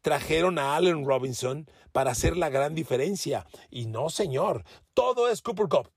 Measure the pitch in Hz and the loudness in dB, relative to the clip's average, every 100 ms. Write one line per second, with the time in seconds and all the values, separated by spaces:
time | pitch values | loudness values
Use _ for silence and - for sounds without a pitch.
0 | 156 147 - 160 180 170 139 151 180 160 | 2 0 0 2 2 2 0 4 4 4
1 | 139 131 131 123 127 143 151 _ - 139 | 2 0 0 -4 -4 -4 -12 _ -4 0
2 | 131 123 165 170 160 135 147 160 - 127 | 0 2 0 0 0 0 0 -2 -2 -2
3 | 156 196 - 117 - - - - 113 110 | 0 -4 -4 -6 -6 -20 -16 -10 -8 -4
4 | 156 - 190 131 208 - - - _ - | -4 -4 -2 0 -2 -2 -8 -20 _ 0
5 | 247 247 240 214 - 196 196 143 - | 0 2 0 0 -6 -4 0 0 0